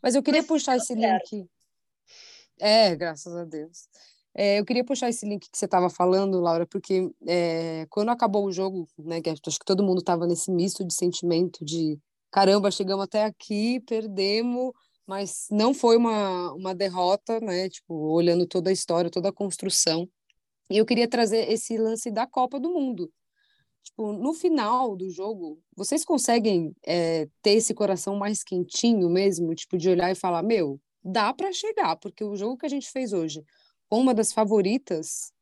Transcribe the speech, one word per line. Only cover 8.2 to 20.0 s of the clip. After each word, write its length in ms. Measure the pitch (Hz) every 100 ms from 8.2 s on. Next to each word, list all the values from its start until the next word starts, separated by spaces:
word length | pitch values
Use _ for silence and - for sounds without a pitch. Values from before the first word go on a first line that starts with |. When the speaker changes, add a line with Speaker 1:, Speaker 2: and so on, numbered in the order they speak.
| 233 202 196
Speaker 1:
o 60 |
jogo, 340 | 180 190 190 165 -
né, 240 | 156 170
que 80 | 165
acho 120 | 156
que 240 | - 151 -
todo 160 | 190
mundo 200 | 196 185
tava 240 | 175 175 170
nesse 240 | 170 -
misto 320 | 180 185 -
de 100 | 180
sentimento 680 | - 180 175 175 170 180 -
de, 340 | 151 165 156 147 _ _ _
"Caramba, 380 | - 190 202 202
chegamos 360 | 190 190 196 196
até 180 | 214
aqui, 560 | 214 - - 208 226 247 226
perdemos", 880 | 220 220 190 196 214 233 247 254 247 _ _ -
mas 400 | 190 196 - -
não 240 | 208 220
foi 220 | 277 240 233
uma, 560 | 233 214 196 180 175
uma 240 | 175 190 185
derrota, 640 | 196 180 180 202 - 226
né, 300 | 220 180 190
tipo, 240 | - _ 165 151
olhando 340 | 160 170 175 175
toda 240 | 185 180
a 20 |
história, 360 | 190 - 170 170
toda 200 | 175 185
a 40 |
construção. 720 | 190 202 175 190 - - 160